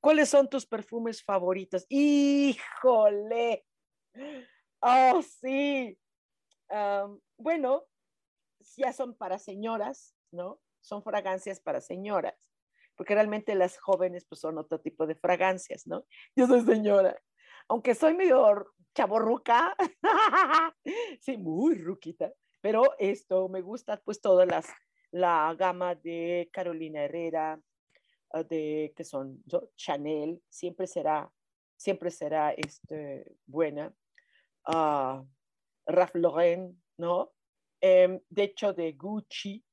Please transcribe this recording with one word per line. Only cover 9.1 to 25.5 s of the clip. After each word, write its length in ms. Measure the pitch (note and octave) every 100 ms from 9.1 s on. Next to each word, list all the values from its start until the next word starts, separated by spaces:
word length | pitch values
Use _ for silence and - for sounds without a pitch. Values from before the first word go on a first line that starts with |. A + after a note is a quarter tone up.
| A3+
para 220 | G3 F#3
señoras, 760 | - G3 A3 A3+ G#3+ C4+ - _ _
¿no? 280 | E3+ F3+ - _ _
Son 220 | _ G#3
fragancias 580 | G#3 G#3 F#3+ F#3+ F#3+ F#3+
para 200 | - C#3
señoras, 680 | - F3+ G3+ G3+ - - _ _ _ _ _ _
porque 180 | F3
realmente 400 | G#3 G#3+ G#3+ G#3
las 240 | G3+ F3+ -
jóvenes, 460 | - F#3 F3+ F3+ _
pues, 120 | D#3+
son 180 | D#3+ D#3+
otro 220 | D#3 D#3+
tipo 260 | - - D#3
de 80 |
fragancias, 720 | D#3+ F3 F3+ F#3 F#3 - - -
¿no? 200 | E3 - - -
Yo 120 | - B3
soy 160 | B3
señora, 540 | A#3 A3 G#3 G3+ F#3+ - _ _ _ - _
aunque 260 | A3+ A#3+
soy 200 | A#3 D#4
medio 580 | E4+ F#4 B3+ G#3+ G#3 G3+ _ _
chavorruca, 840 | - G#3+ G#3+ A3 A#3+ - A#3+ E4+ G4+ F4+ -
<laughs> 720 | F#4+ G#4+ G#4+ F4+ F#4 D#4+ D#4+ - - G4+ A#4 D4+
sí, 160 | - A#3+
muy 400 | F3 D#3+ C#4+ B3+
ruquita, 560 | D#3+ F#3+ D#3+ E3+ D#3+ - _ _
pero 340 | G3 A3 C4 -
esto, 500 | G3 G3+ _ F#3 F#3
me 120 | F#3
gusta, 400 | F3+ A3+ - F3+
pues, 160 | - G#3+
todas 280 | G#3 F#3 F#3
las, 180 | E3 - - _ _ _
la 440 | E3+ F3+ E3 D#3